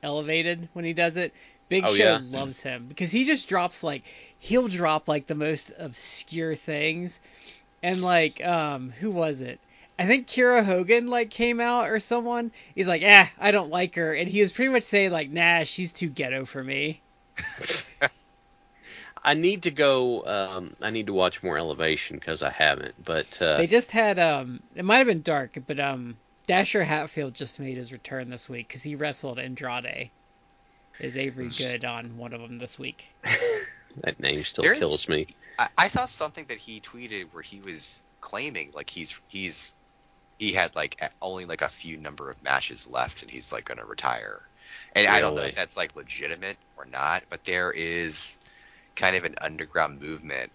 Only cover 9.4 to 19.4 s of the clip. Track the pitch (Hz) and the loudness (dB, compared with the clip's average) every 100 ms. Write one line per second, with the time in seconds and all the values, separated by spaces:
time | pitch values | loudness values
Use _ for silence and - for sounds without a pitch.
9.4 | 127 127 _ _ - - 180 262 254 - | -8 -12 _ _ -20 -4 4 4 2 4
10.4 | 247 247 202 180 180 233 240 240 233 - | 6 8 6 2 4 4 4 0 -2 0
11.4 | 233 233 240 240 214 220 - 240 240 240 | 0 2 2 2 2 0 0 -2 0 -2
12.4 | 240 - - - 185 170 185 208 175 - | -4 -8 -16 -2 2 4 12 12 12 4
13.4 | 202 202 175 170 180 - 160 156 175 196 | 4 4 2 -2 -2 0 0 0 0 4
14.4 | 196 - 262 254 220 202 196 175 143 156 | 2 4 2 2 4 4 4 2 -2 2
15.4 | 170 170 156 - 180 - 170 131 135 131 | 4 6 2 -2 -6 -4 -6 -4 -4 -4
16.4 | 131 139 131 139 151 160 _ _ _ - | -6 -8 -6 -4 -4 -6 _ _ _ -12
17.4 | 880 831 - - - - - _ - _ | -10 -10 -4 -4 -6 -2 -2 _ -20 _
18.4 | _ _ _ _ - - - - - 147 | _ _ _ _ -20 -18 -18 -2 2 4